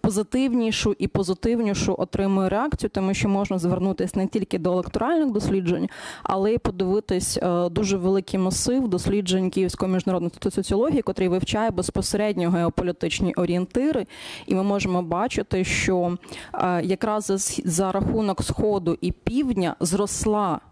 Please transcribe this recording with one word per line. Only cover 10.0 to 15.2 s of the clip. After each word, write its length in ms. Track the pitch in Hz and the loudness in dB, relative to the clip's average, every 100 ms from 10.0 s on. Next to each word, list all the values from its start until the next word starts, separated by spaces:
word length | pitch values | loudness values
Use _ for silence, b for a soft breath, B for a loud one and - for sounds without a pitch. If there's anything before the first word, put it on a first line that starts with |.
| 180 180 170 | 2 0 -2
інституту 300 | - 220 - | -2 -2 -2
соціології, 460 | 185 202 269 294 | 0 2 2 2
котрий 260 | - 190 185 | 0 0 0
вивчає 420 | 185 - 214 226 | 2 0 0 0
безпосередньо 760 | 185 180 - 190 202 214 185 170 | 0 -2 -2 0 0 0 2 2
геополітичні 840 | 175 170 - 180 170 165 - 185 | 2 2 0 -2 -2 -4 0 0
орієнтири. 720 | - 175 175 180 - 285 285 190 B B B B | 0 0 0 0 0 0 0 -4 B B B B
І 80 | 185 | 0
ми 80 | |
можемо 380 | 196 202 190 180 | 2 0 0 0
бачити, 600 | 170 170 | 0 -2